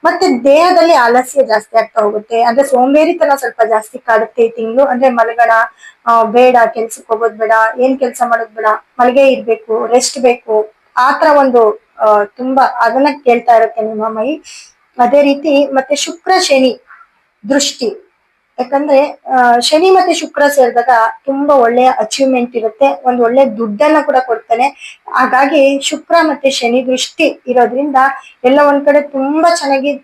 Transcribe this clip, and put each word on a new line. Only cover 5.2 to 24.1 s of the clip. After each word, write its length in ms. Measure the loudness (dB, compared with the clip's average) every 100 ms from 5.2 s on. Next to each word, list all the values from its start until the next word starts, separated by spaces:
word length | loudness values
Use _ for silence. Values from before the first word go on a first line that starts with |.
| -2 0 2 2 -2 _ -20 _ 0
ಆ, 160 | 0
ಬೇಡ, 340 | 2 2 4 4 2
ಕೆಲ್ಸಕ್ಕೆ 380 | -2 -8 -10 -8
ಹೋಗೋದ್ 260 | -4 -4 -4
ಬೇಡ, 140 | -2 0 0 0
ಏನ್ 200 | -2 0
ಕೆಲ್ಸ 240 | -4 -4 -4
ಮಾಡೋದ್ 280 | -4 -4
ಬೇಡ, 120 | -6 -4 -4 _ -2
ಮಲಗೇ 280 | 2 4 2
ಇರ್ಬೇಕು, 580 | 0 -2 -6 -4 -6 0
ರೆಸ್ಟ್ 320 | 0 0 -2
ಬೇಕು, 540 | -2 -2 -2 -2 -2 _ _ -2
ಆ 140 | 0
ತರ 140 | 2 2 4
ಒಂದು, 520 | 4 4 2 0 _ -4
ಆ, 240 | 0 2
ತುಂಬಾ 400 | 0 _ -4 0
ಅದನ್ನ 440 | 0 0 -2 0 -2 -2
ಕೇಳ್ತಾ 320 | 0 0 2 2
ಇರುತ್ತೆ 260 | 2 -2
ನಿಮ್ಮ 260 | -8 -6 -6
ಮೈ. 300 | -6 -6 -6 -12 -20 -20 _ _ -2
ಅದೇ 240 | 2 2
ರೀತಿ 440 | 2 0 0 0 0
ಮತ್ತೆ 300 | -2 -2 -6
ಶುಕ್ರ 360 | -6 -10 -2 0
ಶನಿ 420 | 2 2 0 -2 _ -20 _ _ _ _ -4
ದೃಷ್ಟಿ, 600 | -2 -2 -6 -8 -8 _ _ _ _ _ -10
ಯಾಕಂದ್ರೆ, 640 | -4 -4 0 0 0 -6 -4
ಆ, 240 | 0 2 2
ಶನಿ 320 | 2 2 4
ಮತ್ತೆ 240 | 2 2
ಶುಕ್ರ 280 | -2 -6 -2 0
ಸೇರಿದಾಗ 420 | 2 2 0 0 2 0 -4
ತುಂಬಾ 300 | -8 -4 0
ಒಳ್ಳೆಯ 360 | 2 2 2 2 0
ಅಚೀವ್ಮೆಂಟ್ 580 | -4 -2 -2 0 -2 -4
ಇರುತ್ತೆ, 440 | -6 -2 -2 0
ಒಂದ್ 160 | -4 0
ಒಳ್ಳೆ 360 | 0 2 0 0
ದುಡ್ಡನ್ನ 400 | -6 -2 0 2
ಕೂಡ 140 | 0